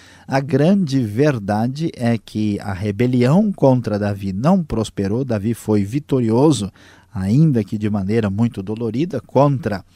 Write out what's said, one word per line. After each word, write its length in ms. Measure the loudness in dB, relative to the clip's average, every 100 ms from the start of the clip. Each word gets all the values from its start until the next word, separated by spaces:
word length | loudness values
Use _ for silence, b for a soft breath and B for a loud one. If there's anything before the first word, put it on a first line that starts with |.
| B B B
a 140 | -4
grande 600 | 0 2 4 2 2 0
verdade 920 | -2 2 2 0 -2 -2 -2 -2 -6
é 220 | -2 -2 -2
que 420 | -4 -4 -2 -2
a 120 | -4
rebelião 800 | -4 -4 0 0 2 4 4 2
contra 460 | 2 4 4 0 -2
Davi 340 | -2 -2 -4
não 300 | -2 2 2
prosperou. 640 | 0 -4 -4 -4 -2 -2
Davi 280 | -2 -2 -2
foi 320 | -4 0 0
vitorioso, 840 | 0 -4 -2 0 2 4 4 2 -2 B B B B
ainda 500 | -6 0 2 2 0
que 120 | -2 -4
de 140 | -4
maneira 400 | -2 -2 0 0
muito 320 | 0 -2 -2
dolorida, 580 | -8 -6 -6 -4 -4 -6
contra 640 | -2 2 2 2 -4 -6 -10